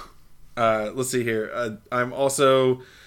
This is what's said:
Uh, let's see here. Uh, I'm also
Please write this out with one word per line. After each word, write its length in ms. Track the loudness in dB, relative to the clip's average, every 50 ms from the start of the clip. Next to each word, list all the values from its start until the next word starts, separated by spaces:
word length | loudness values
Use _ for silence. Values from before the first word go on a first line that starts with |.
| -18 -20 -20 -20 -20 -20 -20 -20 -20 -12 -4
Uh, 360 | 0 0 2 2 0 -2 -4 -4
let's 160 | -6 -4 -2
see 140 | -2 -2 -2
here. 260 | 0 -2 -2 -4 -4 -6
Uh, 180 | -6 -6 -6 -8 -10 -10 -6
I'm 220 | -4 -4 -4 -4 -2
also 720 | -2 -2 0 2 4 4 4 6 6 4 2 2 0 -4 -12 -20 -20 -20